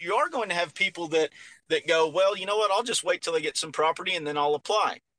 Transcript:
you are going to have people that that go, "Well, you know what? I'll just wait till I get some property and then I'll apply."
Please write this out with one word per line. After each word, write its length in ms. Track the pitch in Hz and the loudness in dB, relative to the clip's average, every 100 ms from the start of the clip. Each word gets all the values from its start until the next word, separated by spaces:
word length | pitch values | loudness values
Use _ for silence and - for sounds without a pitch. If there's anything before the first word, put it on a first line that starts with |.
you 140 | 170 | -2
are 140 | 226 339 | 0 0
going 200 | 294 202 | -2 -2
to 80 | 175 | -2
have 180 | 170 | -2
people 320 | - 190 175 160 | -2 -4 -2 0
that 220 | 160 156 - - - - | 2 0 -4 -20 -14 -4
that 160 | 156 156 | -2 2
go, 200 | 165 160 | 2 4
"Well, 280 | 170 196 196 | 4 2 2
you 100 | 190 | -2
know 100 | 214 | 0
what? 140 | 208 | 2
I'll 140 | 196 240 | 2 0
just 100 | 220 | -2
wait 180 | 180 180 | -2 -2
till 120 | 175 | -2
I 60 | 165 | -2
get 160 | 151 - | -2 -4
some 160 | 165 | -6
property 420 | 147 160 165 185 | 0 0 0 -4
and 120 | 180 147 | -4 -4
then 120 | 147 | 0
I'll 160 | 147 | 0
apply." 460 | 147 - 214 156 - _ | 0 0 0 0 -4 _